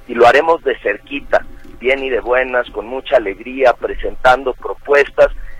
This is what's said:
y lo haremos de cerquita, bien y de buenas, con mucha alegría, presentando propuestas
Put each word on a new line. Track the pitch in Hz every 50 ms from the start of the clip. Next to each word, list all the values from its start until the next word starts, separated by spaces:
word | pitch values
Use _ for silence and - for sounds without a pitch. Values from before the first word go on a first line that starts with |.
| -
y | - 120
lo | 117 120
haremos | 120 123 139 160 165 165 160 -
de | 135 113 -
cerquita, | - 101 107 - - - 139 143 127 - - - - - - - - - - -
bien | 113 123 135 135 135
y | 135
de | 123 110
buenas, | - 117 123 127 131 127 127 123 120 -
con | - 104 104
mucha | 113 127 131 127 - -
alegría, | 123 107 98 98 92 117 123 127 135 131 123 117
presentando | - - - 101 - - 101 98 - - 131 127 127 139 131 117
propuestas | - - 101 98 - - - 143 143 139 - - - 143 139 - - - - -